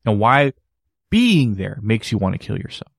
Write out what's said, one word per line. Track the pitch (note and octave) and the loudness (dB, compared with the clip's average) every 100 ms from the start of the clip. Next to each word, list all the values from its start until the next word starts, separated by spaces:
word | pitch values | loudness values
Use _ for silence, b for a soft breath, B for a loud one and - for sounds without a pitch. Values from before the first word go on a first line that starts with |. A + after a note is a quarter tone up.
| - | -2
And | G#2 | 0
why | A2 C#3 C#3 - _ _ _ _ _ | 2 4 2 -2 _ _ _ _ _
being | G#3 A#3+ F3+ B2 G2 | 2 4 4 2 0
there | F#2+ - | -6 -6
makes | G#2+ A2+ - | -2 -2 -2
you | A2 | -2
wanna | F#2+ F#2 | -2 -4
kill | - F#2+ | -6 -8
yourself. | - - - | -8 -14 -20